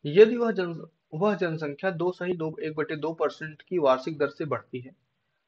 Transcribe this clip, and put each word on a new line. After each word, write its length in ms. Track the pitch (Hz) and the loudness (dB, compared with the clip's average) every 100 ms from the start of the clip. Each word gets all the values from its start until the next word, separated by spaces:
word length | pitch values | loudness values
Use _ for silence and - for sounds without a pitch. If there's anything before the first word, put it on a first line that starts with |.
| 147 | 2
यदि 320 | 165 226 240 | 8 8 8
वह 140 | 233 | 0
जन-, 360 | 190 175 160 - _ _ | -2 -4 -6 -14 _ _
वह 220 | 156 202 190 | -2 0 0
जनसंख्या 560 | 175 160 151 143 190 | -2 -2 -6 -4 -4
दो 200 | 165 175 | -2 -4
सही 220 | 180 180 180 | -2 -6 -4
दो, 180 | 160 156 | -4 -6
एक 160 | 156 156 | -8 -4
बटे 200 | 156 156 | -4 -4
दो 180 | 151 | -6
परसेंट 480 | 160 151 135 156 156 | -2 -4 -4 -14 -14
की 160 | - 180 | -6 2
वार्षिक 400 | 139 131 - 151 | 4 2 0 -2
दर 120 | 143 | -4
से 160 | - 160 | -2 -6
बढ़ती 340 | 120 - 127 | -6 -6 -14
है, 160 | 127 _ _ _ _ _ | -14 _ _ _ _ _